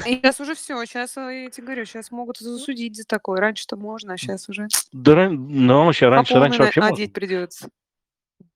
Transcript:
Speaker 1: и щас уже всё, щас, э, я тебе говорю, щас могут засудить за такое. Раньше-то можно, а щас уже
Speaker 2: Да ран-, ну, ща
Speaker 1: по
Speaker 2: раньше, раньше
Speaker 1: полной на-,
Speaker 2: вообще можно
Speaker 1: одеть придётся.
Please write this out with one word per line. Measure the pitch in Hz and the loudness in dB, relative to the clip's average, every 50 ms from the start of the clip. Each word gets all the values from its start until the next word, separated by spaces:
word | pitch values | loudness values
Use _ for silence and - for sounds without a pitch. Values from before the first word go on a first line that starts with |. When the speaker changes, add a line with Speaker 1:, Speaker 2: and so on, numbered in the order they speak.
| - | -2
Speaker 1:
и | 240 254 254 | -2 -2 0
щас | 262 262 269 - | 0 0 0 0
уже | 285 285 320 | -6 -10 -10
всё, | - - - 285 240 233 | -10 -10 -10 -10 -10 -10
щас, | 233 - 247 247 247 - | -8 -8 -10 -10 -8 -10
э, | 269 262 254 254 262 262 | -12 -12 -10 -12 -12 -14
я | 254 | -14
тебе | - - 240 | -16 -16 -14
говорю, | 247 269 247 220 | -12 -10 -10 -10
щас | 202 - 226 214 - | -12 -14 -16 -16 -14
могут | 240 240 247 233 240 | -14 -12 -12 -12 -12
засудить | - 220 233 240 240 277 294 269 233 233 233 214 | -12 -12 -12 -12 -10 -10 -10 -8 -8 -8 -10 -10
за | 220 214 | -12 -8
такое. | - 226 208 - - 190 190 | -6 -6 -6 -4 -4 -4 -2
Раньше-то | 202 220 214 - - - 214 | -2 -2 -4 -6 -10 -12 -12
можно, | 202 208 208 220 220 214 202 185 | -12 -10 -12 -14 -14 -14 -14 -12
а | |
щас | 175 - - 196 190 - - | -10 -8 -10 -10 -10 -10 -12
уже | 196 196 208 214 - - - - - | -12 -10 -6 -4 -4 -4 -4 -6 -12
Speaker 2:
Да | 135 123 147 151 | 2 6 6 8
ран-, | 165 185 190 170 139 127 143 147 135 127 | 8 6 2 0 -4 -6 -4 2 4 6
ну, | 123 127 143 160 170 147 | 6 6 6 6 4 4
ща | - 143 123 127 | 6 6 6 6
Speaker 1:
по | 139 131 | 6 4
Speaker 2:
раньше, | - - 131 | 4 4 4
раньше | 139 143 120 | 4 4 4
Speaker 1:
полной | - | 4
на-, | 135 123 | 2 4
Speaker 2:
вообще | - 160 | 4 2
можно | 202 214 - - 208 | 2 2 0 -2 -6
Speaker 1:
одеть | 202 202 | -8 -8
придётся. | 196 190 185 185 180 180 175 - - - 214 - _ _ _ _ _ _ _ _ _ _ _ _ _ _ _ _ | -8 -8 -6 -6 -6 -6 -10 -14 -18 -20 -20 -20 _ _ _ _ _ _ _ _ _ _ _ _ _ _ _ _